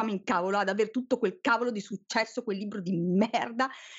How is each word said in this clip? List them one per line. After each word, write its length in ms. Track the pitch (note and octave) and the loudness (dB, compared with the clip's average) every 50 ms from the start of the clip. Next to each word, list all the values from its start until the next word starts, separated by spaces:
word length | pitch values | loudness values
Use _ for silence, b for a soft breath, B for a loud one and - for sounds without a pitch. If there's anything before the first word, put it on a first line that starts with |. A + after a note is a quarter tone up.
| A3 | -4
mi 80 | A3 G3+ | -2 -2
incavolo, 460 | F#3+ - - G#3 F3 F3 F#3+ G3 G3+ | -2 0 0 0 2 2 2 2 2
ad 100 | G3 F#3+ | 2 2
aver 220 | F#3+ G#3 A3 G#3+ | 2 2 0 0
tutto 280 | - B3+ B3+ - B3+ - | 0 -4 -2 0 0 2
quel 200 | - F#3+ F#3 - | 2 0 -2 0
cavolo 300 | - - A#3 A3+ A#3+ B3 | 2 2 2 4 2 0
di 100 | A3+ G#3 | -2 -4
successo, 640 | - - G#3 - _ - - A#3 A3 - - B3+ B3 | -6 -6 -8 -10 _ -2 0 0 0 0 -2 -6 -4
quel 140 | - G3 G3 | -4 -4 -4
libro 220 | G#3+ G3+ G#3+ G#3 | -4 -6 -6 -6
di 120 | F3 F3 F#3+ | -4 -2 0
merda, 720 | E3+ E3+ F3+ F3+ G3 G#3 - - - - A#3+ A#3 A#3 C4 C4+ B B B B B | 0 2 2 4 4 4 4 2 0 0 0 0 0 -2 -2 B B B B B